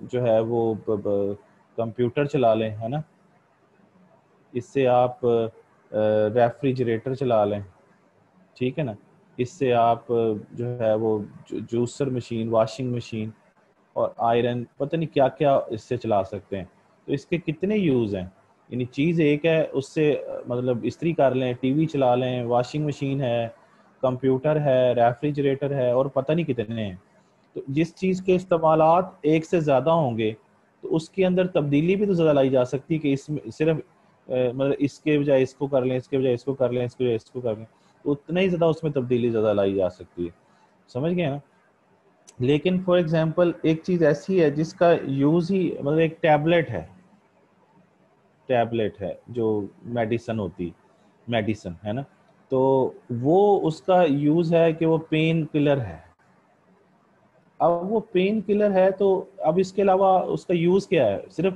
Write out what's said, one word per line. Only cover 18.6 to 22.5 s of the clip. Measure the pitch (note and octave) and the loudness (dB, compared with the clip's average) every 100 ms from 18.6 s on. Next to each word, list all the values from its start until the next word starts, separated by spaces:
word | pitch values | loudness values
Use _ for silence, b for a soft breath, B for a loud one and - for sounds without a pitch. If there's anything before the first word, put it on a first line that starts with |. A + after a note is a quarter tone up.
| - | -12
यानी | B2 B2 | -8 -8
चीज़ | - D#3+ E3+ | -2 0 2
एक | D3 D3 E3 | 2 2 2
है, | D#3+ D3 | 0 0
उससे, | C3+ C3 D#3+ D3+ | -4 -6 0 0
अ, | B2+ - - A#2 | 0 -4 -10 -6
मतलब | B2 B2+ A#2 A#2+ | -4 -2 -2 -4
इस्त्री | - E3 | -4 -4
कर | D3+ C3+ | 2 2
लें, | B2+ B2+ B2 | 2 -2 -2
टीवी | C3 C#3+ D#3+ | -2 0 0
चला | C#3 B2+ B2 | 0 2 2
लें, | B2+ B2 | 0 -4
washing | A#2+ | -2